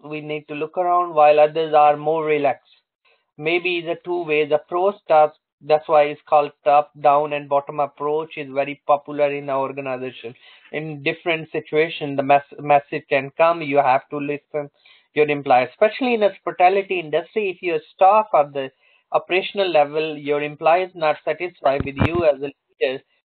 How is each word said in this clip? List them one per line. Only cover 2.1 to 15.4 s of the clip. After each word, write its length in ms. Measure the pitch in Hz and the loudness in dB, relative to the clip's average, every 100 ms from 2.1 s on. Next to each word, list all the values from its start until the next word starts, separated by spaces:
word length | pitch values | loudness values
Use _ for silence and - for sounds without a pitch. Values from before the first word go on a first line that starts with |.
| 160 156 | -2 0
relaxed. 560 | 151 143 120 _ _ _ _ _ _ _ - | 0 0 -4 _ _ _ _ _ _ _ -10
Maybe 400 | 156 175 180 175 | -4 -2 -2 -4
it's 100 | 160 | -6
a 160 | 165 | -8
two 200 | 180 175 | -6 -6
ways 280 | 160 151 147 | -2 -2 0
approach. 440 | 147 - 175 190 202 - | -2 -2 -2 -2 -2 2
That's, 300 | 156 151 - _ _ | 4 4 0 _ _
that's 260 | 143 151 - | -2 -2 2
why 160 | 156 | 2
it's 180 | 147 147 _ | 2 -2 _
called 240 | 151 147 - 151 | 0 0 -2 2
top 260 | 143 147 147 | 2 2 0
down 320 | 147 143 151 | 2 2 0
and 140 | 147 143 | -4 -2
bottom 320 | 143 143 151 | -2 -2 -4
approach 580 | 143 - 147 156 160 - | -6 -4 -4 -4 -6 -10
is 120 | 139 | -8
very 300 | 135 143 143 - | -6 -6 -4 0
popular 440 | 143 147 147 143 | 0 -2 -2 -2
in 160 | 143 143 | -2 -6
our 100 | 135 | -4
organization. 760 | 135 135 139 127 127 120 117 117 _ - _ | -4 -6 -8 -8 -8 -12 -16 -18 _ -20 _
In 320 | 147 156 147 | -10 -10 -8
different 460 | 143 160 175 160 160 | -6 -6 -4 -4 -4
situation, 640 | 156 - 151 165 165 151 139 | -10 -2 0 0 -2 -6 -4
the 80 | |
mes-, 360 | 135 143 - - | 2 2 0 -8
message 440 | 147 143 - 156 - | 0 0 0 -8 -2
can 200 | 143 139 - | -2 -2 0
come, 240 | 165 170 | 2 0
you 160 | 151 139 | -2 0
have 300 | 139 135 - | 2 2 -2
to 80 | 147 | -8
listen 520 | 143 143 _ 151 143 _ _ _ _ | -6 -8 _ -10 -10 _ _ _ _
your 160 | 147 147 | 0 2
employer. 380 | 147 | 0